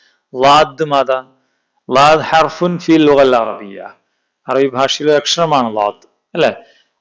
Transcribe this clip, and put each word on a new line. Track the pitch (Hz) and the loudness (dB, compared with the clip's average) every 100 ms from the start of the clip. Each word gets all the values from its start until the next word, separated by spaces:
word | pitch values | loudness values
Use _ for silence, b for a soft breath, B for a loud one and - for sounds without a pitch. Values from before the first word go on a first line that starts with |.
| _ _ _ 127 | _ _ _ -2
ലാദ് | 135 147 151 135 | 2 4 2 -4
മാതാ? | 156 143 131 131 131 _ _ _ _ _ - 127 | -4 -2 -2 -4 -6 _ _ _ _ _ -4 2
ലാദ് | 147 156 | 4 2
ഹർഫുൻ | 127 160 147 - 175 175 | 2 0 0 -2 -4 -4
ഫി | - | 0
ലുഗൽ | 160 151 139 135 123 | 2 4 4 4 2
അറബിയ്യ, | 110 110 101 98 90 - _ _ _ _ - | -2 -8 -14 -18 -18 -20 _ _ _ _ -6
അറബി | 131 139 | -2 0
ഭാഷയിലെ | 127 135 - 151 147 | 0 -2 -2 0 0
അക്ഷരമാണ് | - - 165 143 117 107 | 0 -2 0 0 -2 -2
ലാദ്, | 104 - _ _ _ | -2 -4 _ _ _
അല്ലേ? | 175 131 - b b b _ | -2 -2 -2 b b b _